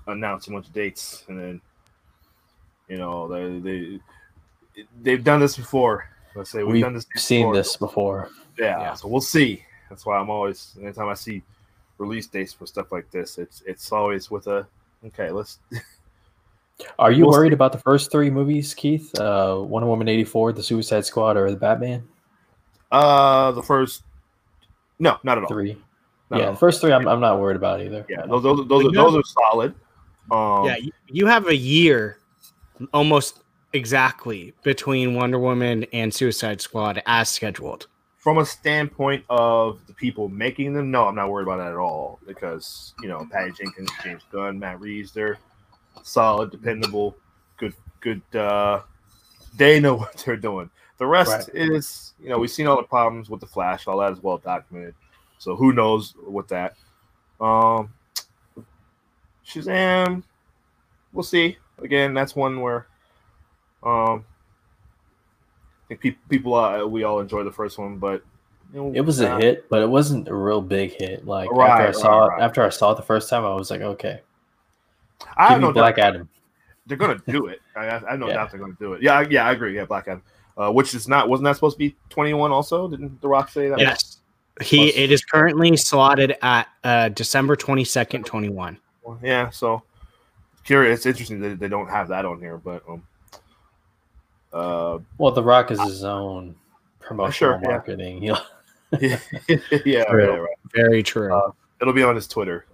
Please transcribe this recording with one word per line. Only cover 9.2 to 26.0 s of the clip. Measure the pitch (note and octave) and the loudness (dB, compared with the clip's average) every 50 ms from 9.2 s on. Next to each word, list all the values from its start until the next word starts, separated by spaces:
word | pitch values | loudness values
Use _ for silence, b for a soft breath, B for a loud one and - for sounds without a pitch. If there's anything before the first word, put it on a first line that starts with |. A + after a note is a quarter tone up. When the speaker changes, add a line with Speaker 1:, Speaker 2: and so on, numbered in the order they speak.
Speaker 1:
see. | C3+ - - D#3+ C#3+ A#2 G2 - - b b b b b | -2 0 2 2 2 2 0 -4 -12 b b b b b
That's | G2 - - | -20 -12 -6
why | G#2+ G2+ G2 | -4 -4 -2
I'm | G2 G#2+ | -2 -4
always, | G#2 G#2 G2+ G2+ F#2+ - - - - G2 | -4 -4 -4 -6 -6 -10 -16 -20 -20 -18
anytime | G2+ G2+ G2+ A2 G#2+ G2+ | -16 -14 -12 -8 -8 -8
I | G2+ | -8
see | G2+ - A2+ G#2+ F#2+ - _ _ _ _ _ _ _ _ _ _ - | -8 -10 -12 -12 -12 -14 _ _ _ _ _ _ _ _ _ _ -12
release | G2+ G2+ A2+ A2+ G#2 - | -10 -8 -8 -10 -10 -10
dates | - G2 F#2+ - | -10 -10 -10 -10
for | - - F#2+ | -12 -18 -20
stuff | - - G2+ F#2+ - | -14 -12 -12 -10 -10
like | F#2 F2 E2 _ | -10 -12 -12 _
this, | - F#2 F2 - - - | -10 -10 -10 -10 -12 -14
it's, | F2 - _ - - | -16 -16 _ -18 -16
it's | F#2+ - - - - | -16 -16 -16 -10 -6
always | A2 G#2+ G#2 G#2 G2+ F#2+ - - | -4 -2 -2 -2 -4 -6 -8 -10
with | G#2+ G2+ - | -12 -10 -6
a, | G2+ G2+ G2+ - - _ _ _ _ _ _ - | -6 -6 -6 -6 -8 _ _ _ _ _ _ -20
"Okay, | A2 - - G2 D#2+ | -16 -12 -10 -8 -8
let's." | F2 G2+ - - - - _ | -8 -8 -10 -12 -16 -20 _
<laughs> | - A#2 A#2 - _ _ _ _ _ _ _ _ _ _ _ _ _ _ _ _ _ _ - - - - - | -16 -14 -14 -14 _ _ _ _ _ _ _ _ _ _ _ _ _ _ _ _ _ _ -20 -20 -10 -2 2
Speaker 2:
Are | A#2+ A#2 | 4 6
you | A#2+ D3 E3 | 6 8 8
Speaker 1:
We'll | D3 | 8
Speaker 2:
worried | D3 D3 D#3 D#3+ | 8 8 6 6
Speaker 1:
see. | D3 | 4
Speaker 2:
about | C3+ C3+ C3 | 4 2 2
the | - - | 0 0
first | - C3 C#3 C#3+ C#3+ - | 0 2 2 2 2 0
three | - D3+ D3 C#3+ | 0 0 0 0
movies, | C3+ C3+ C#3 C#3+ D3+ D3 C#3+ - | 0 0 0 0 -2 -2 -4 -6
Keith? | - - - C#3+ D#3 D3+ D3+ - - - | -8 -6 -2 -2 -2 -2 -4 -8 -8 -4
Uh, | G#2 G#2 G2+ G2 F#2+ F#2+ F#2+ F#2+ | -2 0 0 0 0 0 -2 -4
Wonder | G2 G2 G#2 A2+ A#2 | -4 -4 -4 -2 0
Woman | A#2 A2+ A2+ A2+ A2+ | 0 0 0 0 0
eighty-four, | A2 A2+ G#2 - - A2+ A2+ A2+ A2+ | 0 0 0 0 0 0 0 0 -2
The | A2 | -4
Suicide | G#2 - A#2+ A2+ G#2+ - A2 G#2+ G2+ | -4 -4 -4 -4 -2 -2 -2 -2 -2
Squad, | - - A#2 A2 A2 G#2+ | -2 -2 0 0 2 2
or | G#2 G2 G2+ | 2 0 0
The | G2+ | -2
Batman? | F#2+ - G#2+ A2+ A#2+ A#2+ B2 B2 A#2+ A#2+ - _ _ _ _ _ _ _ _ _ _ _ _ _ _ _ - | -2 0 0 0 0 -2 -6 -8 -8 -12 -14 _ _ _ _ _ _ _ _ _ _ _ _ _ _ _ 0
Speaker 1:
Uh, | B2 C#3 D3 D3 C#3+ C#3 C#3 C3+ C3+ C3 C3+ C3 | 2 4 6 6 6 6 6 6 6 4 2 2
the | B2 B2 | 0 -2
first, | - - C#3+ C3+ C3 B2+ - - - _ - - _ _ _ _ _ _ _ _ _ _ _ _ _ _ _ - | -2 0 0 2 0 0 -4 -10 -18 _ -20 -20 _ _ _ _ _ _ _ _ _ _ _ _ _ _ _ 0
no, | E3 D#3 A2 - | 2 2 2 2
not | - C3 B2 | 0 0 0
at | A2+ F#2+ | 0 0
all. | - | -2
Speaker 2:
Three. | G#2+ G#2 G2 G2+ G#2 - - _ _ _ | -4 -4 -4 -6 -6 -10 -16 _ _ _